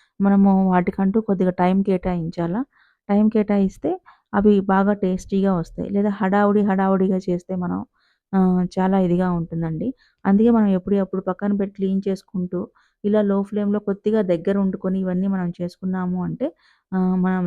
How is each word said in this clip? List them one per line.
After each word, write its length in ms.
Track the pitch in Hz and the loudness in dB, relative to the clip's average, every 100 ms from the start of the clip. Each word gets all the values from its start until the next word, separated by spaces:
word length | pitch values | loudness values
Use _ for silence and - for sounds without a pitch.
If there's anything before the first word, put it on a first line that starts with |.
| _ - | _ -2
మనము 320 | 196 196 196 190 190 | 2 4 4 4 4
వాటికంటూ 520 | 180 180 - 196 220 | 2 0 0 0 0
కొద్దిగా 320 | 220 190 185 180 | 0 0 0 0
టైమ్ 240 | 180 190 | 0 2
కేటాయించాలా. 760 | 196 185 185 175 165 175 170 208 277 _ _ _ - | 0 -2 -2 -4 -6 -4 -4 -4 -6 _ _ _ -2
టైమ్ 180 | 202 214 | 2 2
కేటాయిస్తే 640 | 214 208 202 196 - 294 370 _ - - | 2 0 0 0 -2 -6 -6 _ -20 -6
అవి 200 | 202 208 202 196 | 2 4 4 2
బాగా 280 | 190 196 208 | 2 2 0
టేస్టీగా 560 | 185 185 - 196 196 | -2 -4 -4 -2 0
వస్తాయి. 340 | 180 165 - - | 0 -4 -8 -4
లేదా 200 | 202 208 | -2 -2
హడావుడి 500 | 202 190 202 202 208 | -2 0 2 4 2
హడావుడిగా 560 | 202 190 190 190 190 190 | 2 2 2 2 2 0
చేస్తే 340 | 190 180 - 185 | -2 -4 -4 -6
మనం, 240 | 175 185 233 _ _ _ - | -6 -6 -8 _ _ _ -4
ఆహ్, 280 | 190 185 180 180 | 0 2 2 -2
చాలా 260 | 190 185 196 | -2 0 2
ఇదిగా 260 | 180 175 185 | 2 0 0
ఉంటుందండి. 560 | 175 165 165 165 160 220 - _ _ 196 | -2 -4 -6 -6 -6 -6 -10 _ _ 2
అందుకే 260 | 202 233 | 4 6
మనం 180 | 226 208 | 4 4
ఎప్పటికప్పుడు 500 | 185 190 202 190 190 190 | 0 0 -2 -2 -4 -6
పక్కన 260 | 180 202 202 | -4 -2 -2
పెట్టి 200 | 196 196 | -4 -4
క్లీన్ 260 | 190 190 | -2 -2
చేసుకుంటూ 560 | 196 190 - 180 180 180 - _ _ _ | -2 -6 -6 -8 -6 -6 -8 _ _ _
ఇలా 180 | 208 214 | 0 0
లో 160 | 202 196 | 2 0
ఫ్లేమ్‌లో 360 | 202 208 202 208 | -2 -4 -2 -2
కొద్దిగా 420 | 208 202 208 220 | -2 -4 -2 0
దగ్గర 320 | 185 170 196 196 | 0 -2 0 0
ఉండుకొని 380 | 190 185 190 190 | 0 -2 -4 -4
ఇవన్నీ 280 | 185 180 196 | -2 -2 -2
మనం 200 | 190 175 | -2 -4
చేసుకున్నాము 680 | - 175 - 190 185 180 180 | -6 -8 -8 -6 -4 -4 -4
అంటే, 240 | 175 165 277 - _ _ - | -6 -6 -8 -8 _ _ -6
ఆహ్, 240 | 185 185 185 | -2 0 2
మనం 260 | 185 185 | 0 0